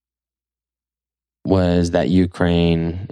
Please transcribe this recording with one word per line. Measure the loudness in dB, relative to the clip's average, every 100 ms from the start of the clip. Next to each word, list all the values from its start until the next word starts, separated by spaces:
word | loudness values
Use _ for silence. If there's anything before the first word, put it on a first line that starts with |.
| _ _ _ _ _ _ _ _ _ _ _ _ _ _
was | 0 2 2 0 0
that | 0 0
Ukraine | 0 0 0 0 2 2 0 -2 -6 -6